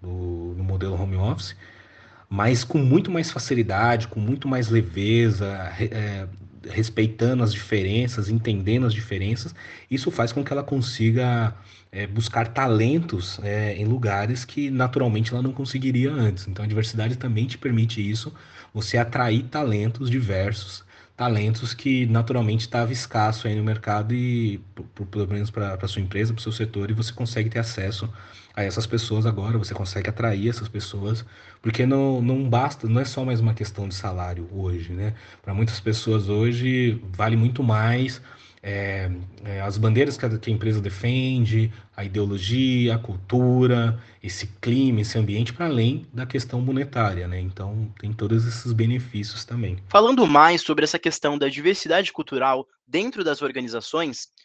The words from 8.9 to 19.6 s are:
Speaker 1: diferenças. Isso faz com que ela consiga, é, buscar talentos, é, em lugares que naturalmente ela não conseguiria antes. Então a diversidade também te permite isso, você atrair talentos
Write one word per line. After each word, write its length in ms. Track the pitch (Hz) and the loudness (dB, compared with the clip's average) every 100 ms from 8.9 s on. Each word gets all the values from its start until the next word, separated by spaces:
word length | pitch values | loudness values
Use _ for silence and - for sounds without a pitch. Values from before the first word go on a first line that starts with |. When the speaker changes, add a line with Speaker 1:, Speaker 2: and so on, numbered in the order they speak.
Speaker 1:
diferenças. 600 | 104 - 95 101 113 - - - - - | -2 -4 -4 -2 -4 -6 -14 -18 -16 -6
Isso 180 | 131 175 | -4 -2
faz 220 | - 117 | 0 0
com 100 | 143 | 0
que 120 | 139 | -2
ela 100 | 143 | -4
consiga, 880 | 143 135 117 - 113 117 123 107 110 - - - _ | -2 -2 -2 2 2 4 2 2 0 -4 -16 -20 _
é, 160 | 95 101 | -8 -4
buscar 400 | 107 113 117 117 | -2 -2 0 -2
talentos, 880 | - 131 107 117 165 170 95 95 - | 0 2 4 4 2 0 -4 -6 -8
é, 320 | 104 104 107 98 | -4 -2 -2 -2
em 80 | |
lugares 640 | 107 127 110 98 107 123 - | 0 0 0 0 0 -4 -6
que 260 | 147 143 | -4 -2
naturalmente 600 | 131 127 135 120 107 113 | 0 0 2 2 2 0
ela 80 | 123 | 0
não 100 | 131 | -2
conseguiria 580 | 131 131 135 131 123 135 | -4 -6 -2 0 2 2
antes. 380 | 147 107 92 - | 2 0 0 -6
Então 160 | 95 | -6
a 40 | 107 | -2
diversidade 500 | 107 110 110 113 127 | -2 -2 -2 -2 -2
também 280 | 127 107 131 | -2 0 -2
te 120 | - | -2
permite 420 | 135 113 113 107 | 0 2 2 0
isso, 340 | 101 110 - - - - - | -2 -2 -6 -14 -20 -20 -12
você 240 | 107 - 120 | -8 -2 0
atrair 460 | 120 131 120 110 | 0 0 2 2
talentos 680 | 123 151 | 0 -2